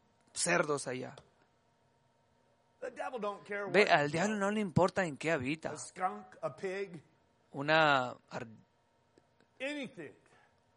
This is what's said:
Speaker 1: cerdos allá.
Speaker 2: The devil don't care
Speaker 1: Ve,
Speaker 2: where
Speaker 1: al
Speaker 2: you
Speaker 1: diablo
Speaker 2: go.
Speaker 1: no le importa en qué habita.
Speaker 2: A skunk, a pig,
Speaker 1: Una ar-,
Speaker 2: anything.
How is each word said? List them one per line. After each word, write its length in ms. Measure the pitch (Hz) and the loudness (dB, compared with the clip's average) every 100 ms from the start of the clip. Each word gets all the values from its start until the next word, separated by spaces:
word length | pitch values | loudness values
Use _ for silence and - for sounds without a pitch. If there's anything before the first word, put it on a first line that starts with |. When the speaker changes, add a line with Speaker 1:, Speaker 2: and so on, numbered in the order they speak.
| _ _ _ | _ _ _
Speaker 1:
cerdos 540 | - 175 175 151 143 139 | -4 2 2 2 -2 -4
allá. 280 | 127 127 143 - _ _ _ _ _ _ _ _ _ _ _ _ _ _ _ | -8 -10 -14 -20 _ _ _ _ _ _ _ _ _ _ _ _ _ _ _
Speaker 2:
The 100 | 254 | -10
devil 280 | 240 277 254 | -8 -8 -6
don't 240 | 208 202 - | -6 -8 -8
care 180 | 202 202 | -6 2
Speaker 1:
Ve, 120 | 185 | 4
Speaker 2:
where 80 | 208 | 6
Speaker 1:
al 140 | 165 147 | 6 4
Speaker 2:
you 60 | |
Speaker 1:
diablo 200 | 160 208 214 | 2 0 0
Speaker 2:
go. 40 | |
Speaker 1:
no 120 | 196 | 0
le 80 | 214 | 0
importa 460 | 196 156 185 - 175 | 0 4 4 4 -2
en 100 | 131 | -2
qué 140 | 151 | -2
habita. 380 | 160 127 160 135 | 0 -2 -4 -6
Speaker 2:
A 80 | 117 | -8
skunk, 480 | - 185 185 208 - - | -12 -6 -6 -6 -14 -10
a 140 | 160 - | -10 -6
pig, 440 | 190 196 202 165 - _ _ _ _ | -6 -6 -8 -12 -20 _ _ _ _
Speaker 1:
Una 640 | 135 143 160 151 135 123 - _ | -6 2 6 6 4 2 -6 _
ar-, 180 | - 117 110 _ _ _ _ _ _ _ _ _ - | -12 -12 -16 _ _ _ _ _ _ _ _ _ -10
Speaker 2:
anything. 520 | 269 294 240 - 131 - _ _ _ _ _ | -8 -6 -8 -12 -16 -16 _ _ _ _ _